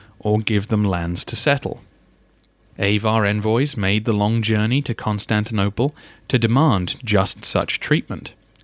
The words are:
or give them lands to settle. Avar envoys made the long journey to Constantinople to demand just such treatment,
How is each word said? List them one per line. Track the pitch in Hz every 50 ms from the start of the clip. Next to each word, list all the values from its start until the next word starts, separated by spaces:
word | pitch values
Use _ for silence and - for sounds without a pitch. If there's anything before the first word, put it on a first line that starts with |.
| - - - _
or | - 104 107 110
give | 107 - 110 104 101 -
them | 113 104 104
lands | 101 92 85 85 85 87 90 -
to | - -
settle. | - - 151 143 135 - - - - - - _ _ _ _ _ _ _ _ _ _ _ _ _ _ _ _ _ -
Avar | 104 101 107 104 104 110 110 113 107
envoys | 101 104 107 101 110 110 120 143 147 -
made | 107 98 95 101 110 110
the | 120 110
long | 104 104 107 113 117
journey | 110 107 110 107 107 110 123 143
to | 139 - 113
Constantinople | - - 107 104 104 - - 110 107 107 - 113 104 98 101 - - 123 143 - - - - - - - -
to | - 123
demand | 113 107 117 135 156 151 110 92 90 90 - - -
just | 107 104 98 98 - - 107 -
such | - - 92 95 - - -
treatment, | - - 151 170 - - - - - - - _ _ _ _ -